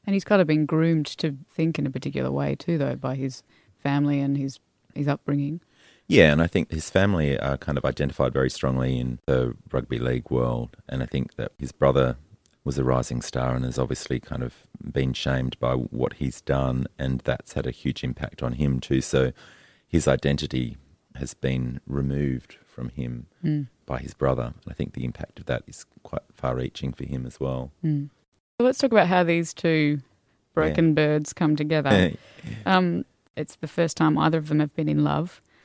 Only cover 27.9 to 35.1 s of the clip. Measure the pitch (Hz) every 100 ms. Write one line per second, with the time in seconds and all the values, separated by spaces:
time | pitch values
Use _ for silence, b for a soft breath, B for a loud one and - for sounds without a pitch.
27.9 | 147 147 - _ _ _ - 247 262 269
28.9 | 220 175 180 170 170 165 - 165 156 147
29.9 | 147 - _ _ _ _ 165 156 156 165
30.9 | 151 151 151 147 - 156 151 151 160 139
31.9 | 98 87 - - - 110 110 180 185 175
32.9 | 170 - _ _ - 151 - 151 - 165
33.9 | - 156 151 156 160 151 151 147 - 151
34.9 | 147 147